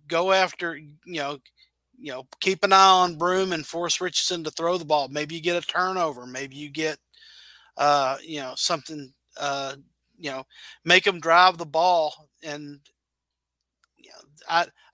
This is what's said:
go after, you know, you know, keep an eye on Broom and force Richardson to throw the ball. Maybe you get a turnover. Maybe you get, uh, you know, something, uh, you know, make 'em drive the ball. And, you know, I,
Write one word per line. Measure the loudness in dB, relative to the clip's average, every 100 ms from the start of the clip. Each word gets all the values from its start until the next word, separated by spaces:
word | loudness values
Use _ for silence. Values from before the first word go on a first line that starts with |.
| -4
go | 0 4
after, | 4 2 -2 -8 -8
you | -14 -20
know, | -12 -6 -6 -8 _ _ _ _ _ _
you | -12
know, | -12 -14 -6
keep | -4 0
an | 4
eye | 6 8
on | 6 4 0
Broom | 0 0 0
and | -4 -6
force | -6 -4 -2
Richardson | -2 -2 -4 -4
to | -6
throw | -4 -2 -2
the |
ball. | 0 0 0
Maybe | -4 -6
you | -4
get | -2 -2
a | -2
turnover. | -2 -2 0 -2 -4 -12
Maybe | -10 -12 -12
you | -12
get, | -4 -4 -4 _ _ -20 -20 -20 -20 _ 0
uh, | 2 4 2 -4
you | -8 -10
know, | -8 -4
something, | -2 -4 -6 -14 -14 _ _ -8
uh, | -6 -6 -8 -12 -18 _ _ _
you | -10
know, | -10 -12 -20 -20 -8
make | 4 4 4
'em | 0
drive | 4 6 6 4
the | -4
ball. | 0 4 4 2 -4 _ _
And, | -12 -10 -12 -16 _ _ _ _ _ _ _ _ _ _ _ _
you | -20
know, | -20 -20 -20 -2
I, | -2 -2 _ _